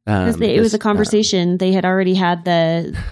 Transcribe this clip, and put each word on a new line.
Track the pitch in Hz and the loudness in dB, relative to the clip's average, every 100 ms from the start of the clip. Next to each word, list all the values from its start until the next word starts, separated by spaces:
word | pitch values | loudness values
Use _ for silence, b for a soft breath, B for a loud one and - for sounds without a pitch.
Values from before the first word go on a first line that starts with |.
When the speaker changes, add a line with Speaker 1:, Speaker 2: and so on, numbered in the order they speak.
Speaker 1:
'Cause | - 101 92 | -4 0 0
Speaker 2:
Um, | - | 0
Speaker 1:
they, | 220 - | 0 2
it | |
was | 226 | 2
Speaker 2:
because, | |
Speaker 1:
a | 214 | 0
conversation. | 214 202 214 214 220 190 175 | -2 0 2 0 2 0 0
Speaker 2:
um, | 180 | 0
Speaker 1:
They | 185 | 0
had | 190 | 0
already | 185 185 185 | 0 0 2
had | 190 180 175 | 2 0 -2
the, | 175 170 165 165 - - - | 0 0 2 0 -4 -8 -8